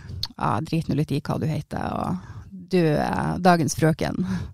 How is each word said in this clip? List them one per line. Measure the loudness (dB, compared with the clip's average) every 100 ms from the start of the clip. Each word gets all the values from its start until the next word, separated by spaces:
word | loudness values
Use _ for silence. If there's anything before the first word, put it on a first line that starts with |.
| -10 -10 -10 -4
«Ja, | -2 -2
drit | 0 -2 0
nå | 0
litt | 0 -2
i |
hva | -2 -2
du | -2
heter», | -2 -4 -6 -4
og | -2 -2 -4 -8 -14 -16
«Du | -16 -2 2
er | 4 4 2 0 -2 2
dagens | 6 6 4 2
frøken». | 2 2 0 -2 -2 -4 -6